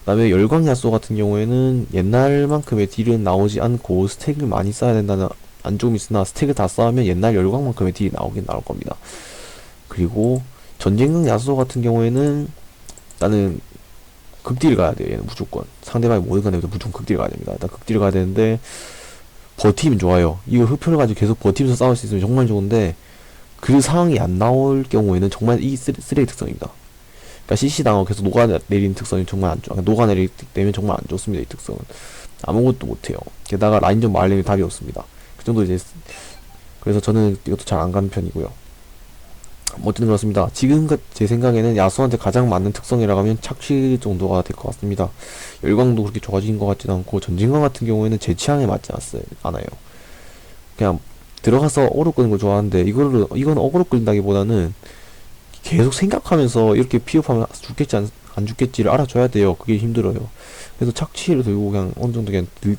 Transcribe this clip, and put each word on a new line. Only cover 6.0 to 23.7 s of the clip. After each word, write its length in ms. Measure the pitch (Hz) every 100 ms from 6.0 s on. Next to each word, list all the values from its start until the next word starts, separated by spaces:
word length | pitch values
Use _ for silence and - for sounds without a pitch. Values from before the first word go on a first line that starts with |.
| - 110
스택을 300 | 95 - 143
다 140 | 135 95
쌓으면 380 | - 117 127 110
옛날 280 | 90 110
열광만큼의 580 | 107 92 123 139 117 95
딜이 180 | 90 98
나오긴 340 | - - 104 -
나올 160 | -
겁니다. 320 | - - - - - - - - - - - - -
그리고 540 | - 87 110 113 127 127 - - -
전쟁강 480 | - 104 135 165 156
야스오 300 | 110 127 135
같은 260 | 127 127
경우에는 640 | 120 113 117 127 147 147 147 - - - - - - -
나는 420 | 98 107 98 85 - - - - - - - -
극딜 320 | - 127 151 107
가야 160 | 85
돼요. 160 | - 50
얘는 160 | 53 52
무조건 380 | - - - 50 -
상대방이 420 | - 117 113 110
모든 200 | 87 98
간에 140 | 104 90
무조건 340 | 87 95 -
극딜 240 | - - 85
가야 120 | 50
됩니다. 240 | 50 50
일단 140 | 50 -
극딜 300 | - - 107
가야 140 | 98
되는데, 480 | 95 92 95 110 113 - - - - - - - - - -
버티면 420 | 107 101 156 113
좋아요. 400 | 90 90 85 85 -
이거 180 | 120
흡혈을 340 | 117 139 - 165
가지고 200 | 123 104
계속 220 | 104 110
버티면서 360 | 104 95 135 120
싸울 200 | 127 120
수 100 | 107
있으면 140 | 101
정말 260 | 98 127 123
좋은데, 480 | 101 98 113 95 82 - - - - - -
그 200 | -